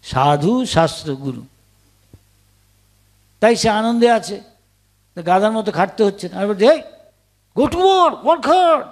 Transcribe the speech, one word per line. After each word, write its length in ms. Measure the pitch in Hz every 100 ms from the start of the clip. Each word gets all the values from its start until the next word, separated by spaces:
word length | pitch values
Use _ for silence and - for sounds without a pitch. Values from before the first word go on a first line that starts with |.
সাধু 640 | - 131 139 147 156 247 254
শাস্ত্র 500 | 175 160 - 156 135
গুরু, 300 | 139 120 120 _ _ _ _ _ _ - _ _ _ _ _ _ _ _ _ _ _ _
তাই 160 | 214 233
সে 120 | 226
আনন্দে 420 | 214 226 233 233
আছে, 300 | 226 170 202 - _ _ _ _ _ _
তো 80 | -
গাধার 300 | 170 185 208
মতো 200 | 220 208
খাটতে 320 | 165 185 -
হচ্ছে 240 | 208 196 180
না। 120 | 185
আর 60 | 202
বলছে, 200 | 208 220
"এই, 160 | 311 - - _ _ _ _ _ -
go 100 | 294
to 80 | 320
work, 400 | 370 381 339 -
work 220 | 254 330 262
hard।" 380 | 349 349 311 -